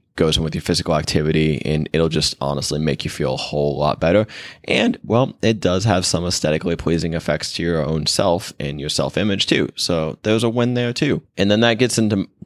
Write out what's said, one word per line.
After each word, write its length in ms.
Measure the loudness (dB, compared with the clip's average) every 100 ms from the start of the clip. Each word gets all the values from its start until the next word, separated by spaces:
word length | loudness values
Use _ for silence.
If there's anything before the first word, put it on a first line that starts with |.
| _ 0
goes 200 | 0 2
in 80 |
with 100 | -2
your 80 | -2
physical 320 | -2 -2 0
activity, 680 | 0 0 0 2 2 2 0
and 240 | 0 -2 0
it'll 180 | 0 0
just 260 | 0 -2 -2
honestly 380 | -4 -4 -4 -2
make 260 | -2 -2
you 60 | -4
feel 240 | -4 -4
a 40 | -4
whole 380 | -4 -2 0 0
lot 220 | 0 2
better. 300 | 2 4 2 -6 -16 -14
And, 320 | -2 0 2 0
well, 340 | 0 0 0 0
it 160 | 0 2
does 260 | 0 2
have 220 | 2 2 2
some 180 | -2
aesthetically 520 | -2 0 0 0 0 -2
pleasing 380 | 0 0 0
effects 380 | -2 -2 -2 -4
to 80 | -4
your 180 | -2 0
own 240 | 0 -2 0
self 460 | 0 2 0 -2 -8
and 180 | -8 -6
your 120 | -4
self-image 560 | -2 -2 0 0 0 0
too. 240 | 0 0
So 440 | -4 -2 0 -2 -4
there's 220 | 0 2
a 60 | 2
win 240 | 0 0
there 180 | 0 -2
too. 300 | 0 0 0 -4 -2
And 140 | 2
then 100 | 4
that 180 | 4 4
gets 200 | 2 2
into, 300 | 2 0 -2 _